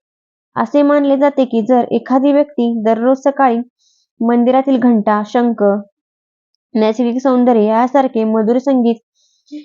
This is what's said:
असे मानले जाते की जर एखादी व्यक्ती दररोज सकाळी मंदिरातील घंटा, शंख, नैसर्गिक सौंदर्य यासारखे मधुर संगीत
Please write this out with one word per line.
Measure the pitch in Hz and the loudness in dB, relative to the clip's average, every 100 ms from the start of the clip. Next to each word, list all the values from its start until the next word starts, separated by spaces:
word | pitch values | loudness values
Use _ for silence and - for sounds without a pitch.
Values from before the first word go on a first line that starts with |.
| _ _ _ _ _ - | _ _ _ _ _ -8
असे | 226 294 | -2 0
मानले | 285 294 277 277 | 2 2 2 2
जाते | 285 277 262 | 0 0 -2
की | 226 | -2
जर | 214 254 - | 0 0 0
एखादी | 226 233 254 277 | -4 -2 0 2
व्यक्ती | 285 294 294 233 233 214 | 2 0 -2 -4 -2 -2
दररोज | 226 240 262 | 0 0 0
सकाळी | 277 277 262 233 240 _ _ _ _ _ | -2 0 0 -2 -6 _ _ _ _ _
मंदिरातील | 226 240 240 262 269 254 | -2 0 2 0 0 0
घंटा, | 247 226 208 208 208 | 2 2 0 -2 -2
शंख, | 247 240 226 202 202 202 _ _ _ _ _ _ _ _ | -2 -2 0 0 0 -6 _ _ _ _ _ _ _ _
नैसर्गिक | - 214 220 240 247 | -2 -2 0 -2 -2
सौंदर्य | 262 247 247 233 | 0 2 2 2
यासारखे | 214 220 247 277 262 226 | 2 0 0 0 0 -2
मधुर | 220 220 214 247 | -2 -2 0 -2
संगीत | 269 262 233 226 _ _ _ _ _ 294 | 0 0 0 -2 _ _ _ _ _ -20